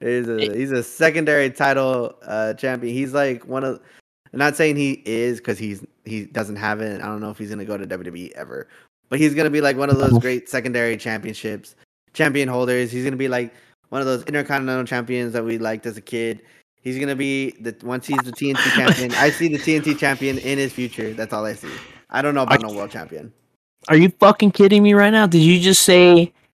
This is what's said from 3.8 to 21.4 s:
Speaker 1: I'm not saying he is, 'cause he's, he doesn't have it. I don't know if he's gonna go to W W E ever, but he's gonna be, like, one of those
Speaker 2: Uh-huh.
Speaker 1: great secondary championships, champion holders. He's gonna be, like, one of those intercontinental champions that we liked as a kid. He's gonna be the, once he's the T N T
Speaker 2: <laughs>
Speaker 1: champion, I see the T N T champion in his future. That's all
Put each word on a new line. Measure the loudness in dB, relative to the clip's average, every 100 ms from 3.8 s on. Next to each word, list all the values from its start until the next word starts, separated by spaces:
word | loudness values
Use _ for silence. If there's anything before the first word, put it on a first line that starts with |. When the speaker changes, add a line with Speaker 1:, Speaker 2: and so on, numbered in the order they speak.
| _ _ _ _ _
Speaker 1:
I'm | -2
not | -2 2
saying | 0 2
he | -2 -4
is, | -6 -4 -2 -4
'cause | -6 -6
he's, | -8 -10 -16 _
he | -12 -12
doesn't | -8 -8 -8 -6
have | -6 -6
it. | -6 -8
I | -10
don't | -10
know | -12
if | -12
he's | -12
gonna | -12
go | -10 -10
to | -10
W | -12 -12
W | -14 -16
E |
ever, | -16 -14 -14 -16 _ _ _ -8
but | 0
he's | 2
gonna | 2 0
be, | 0
like, | 0 0
one | 0
of | 2
those | 4
Speaker 2:
Uh-huh. | 4
Speaker 1:
great | 2 -4 -4
secondary | -6 -4 -2 -2 -4
championships, | -6 -8 -10 -10 -10 -12 -16 _ _ _ _
champion | -2 0 0 -2
holders. | -2 0 0 -2
He's | -4
gonna | -6 -4
be, | -4
like, | -4 -6 _ _ _ -10
one | -4
of | -2
those | -2
intercontinental | -4 -6 -2 -4 -2 -4 -4
champions | -6 -4 -4 -4
that | -4
we | -4 -4
liked | -6 -6 -10
as | -14
a |
kid. | -10 -8 -6 -8 _ _ _ _
He's | -10 -6
gonna | -6
be | -4 -4 -4 -6 -8
the, | -12 -10
once | -8 -8
he's | -4 -4
the | -4
T | -4 -4
N | 0
T | 0
Speaker 2:
<laughs> |
Speaker 1:
champion, | 2 2 2 0
I | 0 0
see | 2 -2
the | -2
T | -2 -2
N |
T | -2
champion | -2 -2 -2 -4 -6
in | -4 -4
his | -4
future. | -6 -8 -6 -10
That's | -8 -8
all | -6